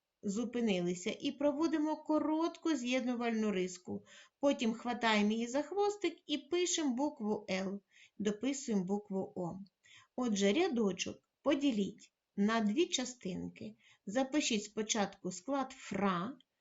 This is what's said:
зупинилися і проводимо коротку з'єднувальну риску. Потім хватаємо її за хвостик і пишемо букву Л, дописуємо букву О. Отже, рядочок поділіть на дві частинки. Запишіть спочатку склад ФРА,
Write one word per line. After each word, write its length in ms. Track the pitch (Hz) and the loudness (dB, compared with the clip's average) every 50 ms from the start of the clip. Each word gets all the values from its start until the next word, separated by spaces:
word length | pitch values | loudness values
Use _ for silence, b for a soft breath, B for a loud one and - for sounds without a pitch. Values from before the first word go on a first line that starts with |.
| _ _ _ _ - | _ _ _ _ -6
зупинилися 920 | 208 190 226 247 240 - 240 233 214 185 180 175 175 180 175 - 220 - - | -4 -2 -2 -4 -2 -2 0 2 2 2 2 2 0 -2 -2 -2 -4 -6 -2
і 120 | - 180 | -4 -6
проводимо 640 | - - 277 294 277 285 330 302 311 311 302 311 302 | -2 2 2 2 2 2 2 2 2 2 0 0 -2
коротку 800 | 302 - - 311 302 294 294 311 320 330 339 339 - - 330 311 | -4 -2 0 2 2 2 2 2 2 0 0 -2 -4 -2 -2 -2
з'єднувальну 760 | 247 240 247 254 262 233 254 254 233 240 233 226 220 214 208 | 0 0 0 0 0 0 0 -2 0 0 0 0 0 0 0
риску. 540 | 196 185 180 180 180 - - 220 202 196 B B B B B B B _ | 0 0 -2 -2 -4 -10 -10 -8 -8 -8 B B B B B B B _
Потім 340 | 277 285 277 - 247 220 220 | 2 2 4 4 2 0 0
хватаємо 580 | - - 247 240 240 233 226 214 208 208 208 | -2 -4 -4 -4 0 2 4 4 4 4 4
її 160 | 220 226 233 233 | 2 0 -2 0
за 140 | 247 285 | -2 -2
хвостик 560 | 294 - 370 403 403 415 415 - 370 330 - - _ - | -2 -2 0 2 2 2 2 0 -2 -2 -4 -4 _ -4
і 100 | 294 277 | -4 -4
пишемо 580 | - - 349 359 359 339 - 339 311 277 233 | -2 -2 0 2 2 2 2 2 2 2 2
букву 500 | 247 285 294 285 - 214 208 214 208 - - | 0 0 -2 -2 -4 -2 -2 -2 -2 -2 -2
Л, 300 | 185 190 190 185 196 202 - b b b b b b - | -2 -2 -2 -4 -4 -6 -10 b b b b b b -4
дописуємо 640 | 196 208 202 - - 269 277 - - - 214 196 180 | -2 -2 -2 0 -2 -2 -2 -2 -2 0 0 0 0
букву 500 | 185 202 202 208 - 190 190 185 - - | 0 -2 -2 -2 -4 -4 -4 -4 -4 -6
О. 240 | 190 180 165 175 190 202 - _ B B B B B B B _ | -6 -6 -6 -6 -8 -12 -14 _ B B B B B B B _
Отже, 380 | 247 254 240 208 190 196 196 208 | -4 -2 0 2 4 4 4 4
рядочок 680 | 320 370 381 254 220 214 190 180 - - - - - _ _ _ _ | 4 4 2 2 2 2 2 0 -2 -4 -6 -6 -10 _ _ _ _
поділіть 680 | _ 269 311 269 277 285 226 208 190 - - - - - _ _ _ _ _ 202 | _ 2 2 4 4 2 2 2 0 -2 -4 -10 -18 -20 _ _ _ _ _ 2
на 240 | 202 214 226 233 | 2 4 4 4
дві 240 | 214 208 208 302 349 | 2 2 2 2 2
частинки. 880 | 339 - - 247 247 - - - 185 180 175 175 175 175 - 226 214 214 b b b b b b | 2 2 -2 -2 -4 -8 -10 -8 -8 -6 -6 -6 -8 -10 -12 -14 -14 -16 b b b b b b
Запишіть 580 | 202 196 262 269 262 294 302 294 - 233 202 - | -4 -2 -2 -2 0 0 0 2 2 0 0 0
спочатку 680 | - - 214 214 - - 220 196 190 - - - 180 | -4 -6 -6 -4 -2 0 0 0 -2 -4 -6 -8 -8
склад 400 | 180 - - 269 277 277 262 262 | -8 -6 -6 -4 -2 -2 -2 -4
ФРА, 680 | - - - - 202 185 196 196 180 170 180 247 294 - _ _ _ _ | -8 -14 -10 -6 -2 0 2 2 2 0 -2 -4 -8 -12 _ _ _ _